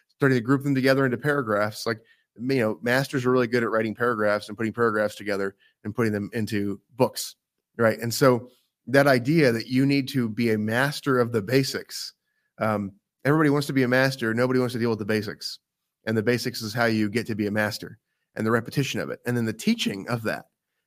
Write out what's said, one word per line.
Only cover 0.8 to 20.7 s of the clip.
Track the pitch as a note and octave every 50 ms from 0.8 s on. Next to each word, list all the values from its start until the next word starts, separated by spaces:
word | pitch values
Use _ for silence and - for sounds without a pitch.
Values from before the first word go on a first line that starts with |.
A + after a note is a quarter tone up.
| B2+ C3+ C3+ C3+ C3+
into | B2+ A#2+ A2+
paragraphs, | C#3+ D3 C#3+ C#3+ B2 A2 G#2 G2+ G#2+ A2 A2 - -
like, | A2+ A2+ A2 _ _ _ _ _ _ _
you | - A#2+ C3 C3+ C3
know, | A2 A2 G#2 -
masters | G#2+ A#2+ B2 C3+ C#3 - - C3 B2
are | B2+
really | B2+ B2+ B2
good | A2 A#2+ B2 A#2
at | G#2
writing | A2 A2 A2+ A2 G2+
paragraphs | - A#2+ B2 A#2 G#2+ G#2+ G#2 G#2 G#2 - -
and | G#2
putting | - A2+ A2 -
paragraphs | A#2+ A#2 A2+ G#2+ G#2+ G#2+ G#2 -
together | - G#2 G#2 G2+ G2 G2 G2 - _ _ _ _ _ -
and | G#2+ G#2
putting | - A#2 A2
them | G#2 G#2 G2+ F2+ -
into | A#2 G#2+ G2+ A2+ G#2 G2+ G2+ G2 - _ _ _
books, | B2 B2+ G#2+ - - - - - _ _ _ _ _ _ _ _
right? | - A#2 A2 A2 -
And | - A#2 A2+
so | - D3 C3 B2 A2+ - - _ _ _ _ _ _ -
that | - B2+ C#3 C#3
idea | C#3+ C3 B2 A#2 C3+ D#3+ E3 D3 B2 A2+
that | A2+ -
you | - B2+ C3 C3+
need | C#3 C#3+ C#3 C3 C3
to | - C3 A#2+ A2
be | G#2 A#2 A#2 A2+ A2
a | G#2+
master | G#2+ A2 A2+ B2 C3+ C#3+ D3 - - C#3+ C3 B2
of | A#2+ A2+
the | A2+ A2 G2
basics, | G2+ B2+ C#3 C3+ - - F#2+ - - - - - - - _ _ _ _ _ _ _ _ -
um, | G#2+ A2 G#2+ G#2 G2+ G2 - _ _ _ _ _ -
everybody | C3+ D3+ D#3+ D#3 C#3+
wants | C#3 D3 C#3+
to | - C#3
be | C3+ B2+
a | A#2+
master. | B2+ C3 C3+ C3+ C3 C3 A#2 A2 A2
Nobody | A#2+ B2 B2+ B2+ B2+
wants | B2+ A#2+ B2
to | A#2
deal | A#2 A#2
with | A2 G2+
the | G#2
basics. | G2+ A2 G#2+ G2 G2 D2 - - - - - _ _ _ _ _ _ _ _ -
And | A2 A2
the | A2 G2+
basics | A#2+ B2 A#2+ - B2+ A2 - A2+
is | G#2+ G#2
how | A#2+ A#2
you | A#2 A2+ A2 G#2+ G#2
get | G2+ A#2 G#2+
to | - A2
be | G2+ G#2
a | G2+
master, | G#2 G#2+ G#2+ G#2 - - - - A2 _ _ _ _ _ _ _ -
and | - A2
the | A2
repetition | A#2 A#2 A2+ - - D3 C3 - - G#2
of | D2+ C2+
it, | - - -
and | A#2+ B2
then | A#2+ A#2
the | A2 G#2+
teaching | - - A3 A#3 A3+ - A#3 C#3+ G3 F#3 -
of | A#2+ A2+ G#2+
that, | G#2 D#2 - - _ _ _ _ _